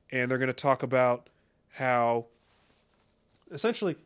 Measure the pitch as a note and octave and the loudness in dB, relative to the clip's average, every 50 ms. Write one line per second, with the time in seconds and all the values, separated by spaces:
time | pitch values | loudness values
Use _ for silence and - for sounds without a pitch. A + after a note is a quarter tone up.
0 | _ - - B2+ B2 B2 C3 B2+ C3 C3 B2+ - - C#3+ C3 - C#3 B2 C3+ B2+ | _ -8 -4 -2 -2 0 -2 -2 -2 -2 -2 0 2 2 2 2 0 0 2 2
1 | B2+ B2 A#2+ A#2+ - _ _ _ _ _ _ _ _ _ - - C3+ B2+ B2 A#2+ | 4 2 2 -2 -4 _ _ _ _ _ _ _ _ _ -10 -4 -2 0 2 2
2 | A#2 A#2 A#2+ A#2 A#2 - _ _ _ _ _ _ _ _ _ _ _ _ _ _ | 2 2 0 0 -2 -6 _ _ _ _ _ _ _ _ _ _ _ _ _ _
3 | _ _ _ _ _ _ _ _ _ - - C#3 - A3+ A3+ - G#3+ F3+ D3+ - | _ _ _ _ _ _ _ _ _ -14 -8 -4 -2 -2 -2 0 -2 -4 -4 -4
4 | - | -4